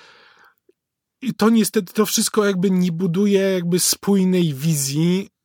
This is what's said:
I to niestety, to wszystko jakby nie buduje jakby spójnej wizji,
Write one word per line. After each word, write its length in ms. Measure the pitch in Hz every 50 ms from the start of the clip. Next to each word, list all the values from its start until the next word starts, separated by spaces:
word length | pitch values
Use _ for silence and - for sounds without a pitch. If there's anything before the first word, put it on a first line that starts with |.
| - - - - - - _ _ _ - _ _ _ _ _ _ _ _ _ _ _ _ _ _
I 120 | - 240 -
to 160 | - 202 220
niestety, 440 | 233 226 208 - - 220 185 - -
to 120 | - 214
wszystko 400 | - - 226 208 - - 220 208
jakby 260 | 202 202 180 175 202
nie 200 | 185 180 180 180
buduje 480 | 165 165 190 185 160 190 208 208 202 190
jakby 380 | 196 190 190 185 175 175 175 175
spójnej 720 | - - - - - - 202 196 185 185 185 180 175 160 139
wizji, 760 | 131 143 165 160 143 139 135 139 151 160 175 180 190 202 - _ _